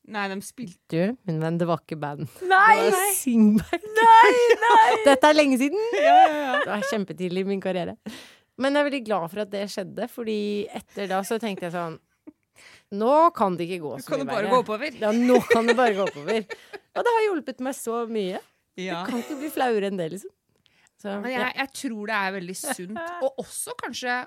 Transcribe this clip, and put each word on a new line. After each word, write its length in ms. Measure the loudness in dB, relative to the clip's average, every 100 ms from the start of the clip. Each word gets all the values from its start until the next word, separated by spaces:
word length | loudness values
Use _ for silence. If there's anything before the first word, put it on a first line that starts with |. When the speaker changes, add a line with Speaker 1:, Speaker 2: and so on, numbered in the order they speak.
Speaker 1:
Nei, 180 | -10 -8 -6
de 100 | -8
spilte 380 | -12 -16 -16 -16 _
Speaker 2:
Du, 280 | -2 -2 -4
min 160 | -6 -4
venn, 160 | -2 -2
det 80 | -2
var 140 | -2
ikke 160 | _ -10
band. 260 | -10 -10 -12 -10
Speaker 3:
Nei. 360 | 2 4 6 6
Speaker 2:
Det 160 | 4
var 180 | 2 0
singback. 720 | -2 0 4 6 4 0 -8 -2 4
Speaker 3:
Nei, 340 | 8 10 10 6 4 4
nei. 240 | 6 6 6 4
Speaker 2:
<laughs> 80 | 4
Dette 180 | 6 6
er 80 | 6
lenge 220 | 4 2
siden. 220 | 0 -2 -2
Speaker 1:
Ja, 240 | 2 6
ja, 160 | 8 6
ja. 220 | 4 -2 -2
Speaker 2:
Det 80 | -2
var 160 | -4 -4
kjempetidlig 540 | -4 -6 -6 -4 -4
i 40 | -4
min 100 | -4
karriere. 360 | -4 -4 -6 -10 -16 -18 -20 _ _ -4
Men 160 | 0
jeg 80 | 0
er 80 | 0
veldig 140 | -4
glad 240 | -4 -4 -4
for 120 | -8
at 80 | -8
det 140 | -6 -8
skjedde, 380 | -8 -10 -8 -10
fordi 300 | -8 -6 -4 -4 -4 -6
etter 380 | -12 -14 -10 -4
da 100 | -4
så 140 | -4 -6
tenkte 280 | -4 -6 -8
jeg 60 | -6
sånn, 220 | -8 -10 _ _ -20 _ _ _ -20 -20 _
nå 200 | -4 2 4 4
kan 260 | 2 -2 0
det 80 | -6
ikke 160 | -6
gå 100 | -8 -10
så 160 | -6
Speaker 1:
Kan 80 | -6
Speaker 2:
mye 20 |
Speaker 1:
det 60 | -4
bare 160 | -4 0
Speaker 2:
verre. 80 |
Speaker 1:
gå 80 | 0
oppover? 340 | 0 -6 -8 -4
Speaker 2:
Ja, 80 | 0
nå 280 | 2 4 4 4
kan 160 | 0 2
det 60 | 2
bare 160 | 2
gå 140 | 0 -4
oppover. 400 | -6 -6 -6 -6 -18 -18 -20 _
Og 100 | -4
det 80 | 0
har 140 | 0 0
hjulpet 340 | -4 -8 -10
meg 160 | -8 -8
så 300 | -6 -6 -4
mye. 340 | -4 -4 -8 _ _ _ -12
Speaker 1:
Ja. 240 | -8 -8
Speaker 2:
Du 60 | -6
kan 100 | -6
ikke 160 | -8 -10
bli 140 | -8
flauere 400 | -4 -2 0 -2
enn 100 | -6
det, 80 | -8
liksom. 220 | -10 -16 _ _ _ _ _ _
Så, 180 | _ -10
Speaker 1:
Men 160 | -8 -6
jeg, 140 | -4
Speaker 2:
ja. 60 | -4
Speaker 1:
jeg 200 | -4 -8
tror 320 | -8 -10 -8 -6
det 80 | -4
er 140 | -4
veldig 220 | -6 -10 -10
sunt, 420 | -8 -8 -8 -10 -10
Speaker 2:
<laughs> 120 | -4 -4
Speaker 1:
og 140 | -4
også 320 | -12 -12 -12 -10
kanskje 380 | -10 -8 -6 -6